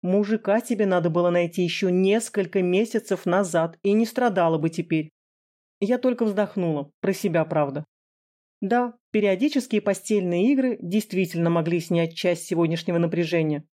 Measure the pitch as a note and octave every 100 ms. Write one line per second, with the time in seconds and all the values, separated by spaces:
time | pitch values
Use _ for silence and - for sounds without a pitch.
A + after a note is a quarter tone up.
0 | F3+ G3 G3+ A3 G#3 G#3 B3 A3 G3+ F3+
1 | E3+ E3 F3 F3 F3 F3 F3+ E3+ F#3+ F3+
2 | F#3+ G#3+ A3+ - F3+ G3 F3+ F3+ A3+ A3+
3 | - F#3 - F3+ F#3+ E3 E3 E3 G3 G#3
4 | A3+ - B3 F#3 E3 D#3+ D#3+ E3 E3 D#3+
5 | D#3 _ _ _ _ _ _ _ G3+ B3
6 | B3+ B3 A3 G3+ G#3 - E3+ D3+ C#3+ _
7 | F3+ F#3+ G3+ E3 D#3 D#3 C#3+ C#3 D#3 _
8 | _ _ _ _ _ _ G3 A#3+ B3 A#3
9 | _ G#3+ G#3 F#3 C#4 D4 - G#3+ G#3 G3
10 | - G#3 F#3 F3 G#3+ C#4 C4 A#3 E3+ G3+
11 | - F3+ F3 F3 E3 E3+ D#3+ E3+ E3 E3+
12 | E3 E3 F#3 F3 - E3+ E3+ E3 - E3+
13 | E3+ E3+ E3 E3+ D#3 D3 -